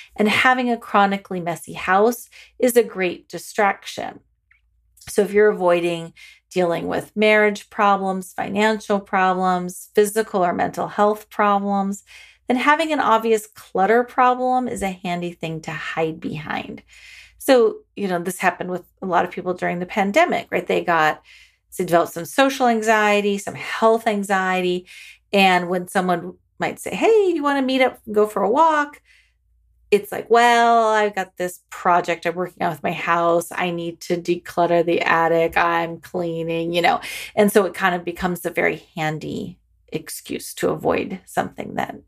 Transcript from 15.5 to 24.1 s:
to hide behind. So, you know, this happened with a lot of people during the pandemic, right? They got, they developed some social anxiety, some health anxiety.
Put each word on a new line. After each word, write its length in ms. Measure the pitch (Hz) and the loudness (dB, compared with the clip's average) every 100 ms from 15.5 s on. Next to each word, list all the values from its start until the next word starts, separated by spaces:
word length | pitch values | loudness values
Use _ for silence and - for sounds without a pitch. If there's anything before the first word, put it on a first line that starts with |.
| 160 | -8
to 100 | 160 | -8
hide 480 | 156 - - 160 165 | -10 -8 -4 -4 -4
behind. 640 | - 151 151 - - - _ - - - - _ | -8 -8 -6 -8 -8 -16 _ -20 -20 -20 -20 _
So, 380 | - 254 220 214 _ - | 2 4 4 0 _ -8
you 100 | 196 | -4
know, 120 | 180 | -4
this 200 | 175 - | -4 0
happened 320 | 185 180 180 | -2 0 -8
with 140 | 180 - _ | -8 -10 _
a 60 | 190 | -2
lot 180 | 175 | 0
of 60 | 180 | -2
people 240 | - 175 | -6 -6
during 240 | 180 175 175 | -4 -4 -4
the 80 | 180 | -6
pandemic, 640 | 220 196 294 349 202 - | -2 0 2 0 -2 -4
right? 160 | 180 180 | -6 -2
They 180 | 180 | -2
got, 380 | 175 165 156 - _ - - _ _ - | 0 2 2 -2 _ -20 -20 _ _ -8
they 100 | 175 | 2
developed 260 | 170 156 | 2 2
some 140 | 170 165 | -6 -4
social 420 | - 269 269 247 | 2 2 2 2
anxiety, 680 | 226 214 214 214 208 202 196 | 2 2 2 4 2 0 -2
some 160 | - | -6
health 520 | 135 - - 226 226 | -12 -10 0 2 4
anxiety. 800 | 226 | 0